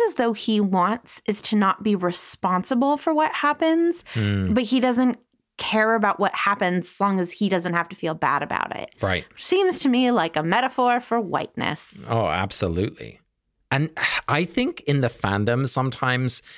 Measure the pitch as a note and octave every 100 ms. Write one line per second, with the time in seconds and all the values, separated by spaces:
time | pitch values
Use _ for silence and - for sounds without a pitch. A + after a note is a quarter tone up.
0 | A4+ - A#3 G#3+ - G#3+ G3+ F#3 F#3 A3+
1 | - - - G#3 - G#3+ G3 - G#3 G3
2 | F3+ F3+ - - F#3 F#3 - B3 C#4 D4
3 | E4 D4+ D4+ - D4 D4 D#4+ E4 E4+ E4+
4 | - A2+ G#2+ G2+ F#3 A3 A3 B3+ B3+ A#3+
5 | B3+ - _ _ _ - - A3 A3 A3+
6 | G#3 F#3+ G3 - G3+ G3+ F#3 F3+ E3+ -
7 | G3 F#3+ F3 - G3+ F#3 F3 E3+ E3+ -
8 | E3 D#3 C#3 C#3 B2 - - - - -
9 | G2 F#2 - - - F#4 F#4 - C#4 B3
10 | B3 A#3 E3 D#3 E3 G#3+ B3+ - B3 A#3+
11 | - A#3 F#3+ D3 - - - D3+ - -
12 | - A#2 F#2 E2+ G2 - F#2 E2 G#2+ -
13 | A1 - _ _ _ _ - C#3 D#3+ -
14 | - - - D3 F3 - C4 - - C#3+
15 | A#2+ - G2 G2+ G#2 A#2+ C3+ C3 C3 -
16 | C3 B2 B2+ - -